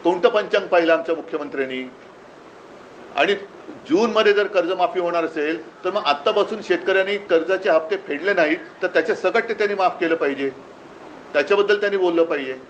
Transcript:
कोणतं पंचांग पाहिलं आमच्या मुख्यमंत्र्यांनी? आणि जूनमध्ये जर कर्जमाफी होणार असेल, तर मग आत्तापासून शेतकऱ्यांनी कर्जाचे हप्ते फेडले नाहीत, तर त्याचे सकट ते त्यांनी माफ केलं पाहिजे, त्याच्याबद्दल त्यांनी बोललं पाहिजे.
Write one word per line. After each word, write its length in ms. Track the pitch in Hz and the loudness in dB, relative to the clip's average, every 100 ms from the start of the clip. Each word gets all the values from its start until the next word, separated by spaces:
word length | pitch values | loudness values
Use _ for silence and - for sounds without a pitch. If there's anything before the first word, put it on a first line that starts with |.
कोणतं 260 | 170 180 233 | 2 4 4
पंचांग 380 | 214 196 208 190 | 2 2 -2 2
पाहिलं 260 | 175 165 | 4 4
आमच्या 220 | 160 170 | 2 2
मुख्यमंत्र्यांनी? 720 | 160 143 151 143 139 131 131 127 - - - - - - - - - - - - | -4 -4 -8 -6 -4 -4 -6 -10 -14 -20 -20 -20 -20 -20 -20 -20 -20 -20 -20 -8
आणि 200 | - 170 196 - - - - - | -2 0 0 -6 -18 -18 -18 0
जूनमध्ये 440 | 170 233 220 214 | 2 2 4 4
जर 140 | 202 202 | 2 2
कर्जमाफी 520 | 190 170 185 175 180 | 0 0 0 0 0
होणार 260 | 175 170 | -2 -2
असेल, 580 | 160 156 147 165 - - | -2 -2 -4 -4 -10 -8
तर 60 | 185 | -4
मग 100 | 202 | -2
आत्तापासून 560 | 160 147 220 208 190 220 | -2 0 0 0 0 -4
शेतकऱ्यांनी 560 | - 175 196 190 190 202 | -2 -2 2 0 0 -4
कर्जाचे 520 | - 165 165 190 196 | 2 0 2 -2 2
हप्ते 260 | 160 - 190 - | 2 2 -6 -4
फेडले 260 | 147 185 | -4 0
नाहीत, 240 | 180 151 170 - - | 2 2 0 -6 -6
तर 60 | 180 | 0
त्याचे 280 | 165 156 | 0 0
सकट 340 | 190 185 220 - | -2 0 0 -2
ते 40 | |
त्यांनी 220 | 208 208 | -2 -2
माफ 240 | 196 180 - | 0 0 0
केलं 160 | 170 | -2
पाहिजे, 340 | 165 143 135 139 131 - - - - - - - | 0 -2 -2 -6 -6 -20 -20 -20 -20 -20 -20 -2
त्याच्याबद्दल 460 | 147 143 202 202 208 | -2 2 2 4 2
त्यांनी 180 | 202 196 | 2 2
बोललं 260 | 180 170 | 2 2
पाहिजे. 360 | 165 151 131 131 | 2 0 -4 -10